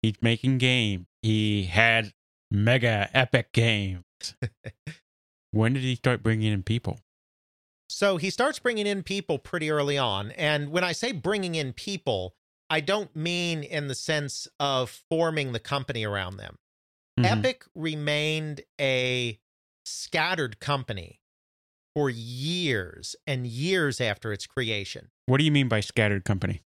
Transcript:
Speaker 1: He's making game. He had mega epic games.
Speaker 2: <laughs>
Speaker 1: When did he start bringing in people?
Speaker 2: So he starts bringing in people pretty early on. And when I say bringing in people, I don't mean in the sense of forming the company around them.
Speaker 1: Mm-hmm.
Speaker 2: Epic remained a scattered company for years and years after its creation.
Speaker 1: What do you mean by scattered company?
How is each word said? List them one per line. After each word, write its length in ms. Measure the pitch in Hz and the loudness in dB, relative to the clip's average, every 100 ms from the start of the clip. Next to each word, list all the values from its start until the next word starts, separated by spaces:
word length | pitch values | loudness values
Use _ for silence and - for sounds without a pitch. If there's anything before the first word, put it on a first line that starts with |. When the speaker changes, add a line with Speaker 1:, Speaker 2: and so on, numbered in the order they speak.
Speaker 1:
He's 180 | 113 104 | 0 2
making 380 | 117 113 131 131 | 2 2 2 4
game. 480 | 127 127 110 95 90 _ | 4 4 2 -2 -6 _
He 400 | 110 110 107 104 | 2 2 4 2
had 500 | 92 87 113 113 104 _ _ _ _ | 2 4 6 6 0 _ _ _ _
mega 580 | 101 107 127 117 107 101 | 2 4 4 4 2 2
epic 380 | 131 127 127 110 | 2 4 2 2
games. 520 | - 117 107 98 90 - _ - - | 2 4 2 0 -4 -10 _ -14 -8
Speaker 2:
<laughs> 40 | - _ - - - - _ _ _ _ _ | -10 _ -16 -14 -16 -16 _ _ _ _ _
Speaker 1:
When 220 | 107 113 | 2 2
did 80 | 135 | 2
he 140 | 131 123 | 0 0
start 260 | 139 120 | 2 2
bringing 320 | 113 110 110 | 2 2 2
in 80 | 104 | 0
people? 380 | 92 113 - - _ _ _ _ _ _ _ _ _ | 0 -2 -2 -8 _ _ _ _ _ _ _ _ _
Speaker 2:
So 280 | - 202 180 | 0 2 2
he 120 | 185 | -2
starts 300 | - 269 - | 0 0 2
bringing 260 | 247 220 208 | -2 0 -2
in 160 | 202 | -2
people 380 | - 196 185 143 | -2 -6 -2 -4
pretty 320 | - 175 156 | -2 -4 0
early 260 | 151 143 143 | 0 2 0
on. 340 | 123 98 104 | 0 0 -4
And 380 | - 151 151 143 | -2 0 0 0
when 140 | 170 | 0
I 80 | 180 | 0
say 200 | 165 240 | -2 -4
bringing 440 | 196 165 208 185 165 | -4 -2 -2 -2 -4
in 180 | 135 | -4
people, 640 | - - 196 - 104 92 _ _ _ _ | -6 -8 -6 -2 -2 -4 _ _ _ _
I 100 | 160 | -2
don't 360 | 151 208 202 156 | 0 -2 -2 -6
mean 480 | 160 175 175 160 | -4 -2 -2 -4
in 240 | 143 160 143 | -4 -6 -4
the 80 | 127 | -6
sense 520 | - 156 143 - - _ | -2 -2 -2 -8 -12 _
of 420 | 143 131 123 - _ | 0 0 -2 -8 _
forming 440 | 160 165 156 135 | 0 2 0 -2
the 60 | 117 | -4
company 460 | - 139 131 123 107 | -2 -4 -2 -4 -2
around 320 | 101 90 98 | -2 -4 -8
them. 220 | 98 - _ _ _ _ _ - | -14 -16 _ _ _ _ _ 2
Speaker 1:
Mm-hmm. 200 | 127 - | 4 4
Speaker 2:
Epic 260 | 254 254 - | 0 -2 -12
remained 880 | - 160 151 147 147 151 156 156 143 - - | -8 -6 -2 -2 0 0 -2 -4 -10 -14 -2
a 600 | 139 127 127 127 120 107 _ _ _ _ - | 0 2 0 0 -2 -6 _ _ _ _ -14
scattered 720 | - - 165 160 180 131 110 | -12 -4 -2 0 0 -2 -4
company 640 | - 143 127 101 85 - _ _ _ _ _ _ _ 151 | -2 -2 -2 -8 -10 -18 _ _ _ _ _ _ _ -2
for 140 | 143 | 0
years 1040 | 117 113 123 147 175 170 113 87 85 87 - - | -2 -10 -8 -4 -2 0 0 -2 -10 -14 -12 -4
and 220 | 131 123 | -4 -4
years 520 | 117 160 190 147 120 | -4 0 2 2 0
after 320 | 120 101 113 | -2 -2 -4
its 140 | 104 - | -6 -6
creation. 640 | - 117 107 98 - - _ - | -4 -2 -2 -4 -12 -16 _ 0
Speaker 1:
What 140 | 135 | 4
do 40 | |
you 80 | 156 | 6
mean 180 | 147 127 | 4 4
by 100 | 110 | 2
scattered 460 | 101 - 104 101 - | 0 2 2 2 0
company? 360 | 98 95 98 _ | 0 0 -4 _